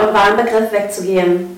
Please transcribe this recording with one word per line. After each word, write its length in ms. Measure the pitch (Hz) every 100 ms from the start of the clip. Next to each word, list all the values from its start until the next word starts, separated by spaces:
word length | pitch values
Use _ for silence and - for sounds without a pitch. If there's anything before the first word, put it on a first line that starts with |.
| 214
und 80 |
war 180 | 208 202
im 40 | 220
Begriff, 340 | 233 220 220
wegzugehen. 880 | 208 202 - 180 190 175 175 180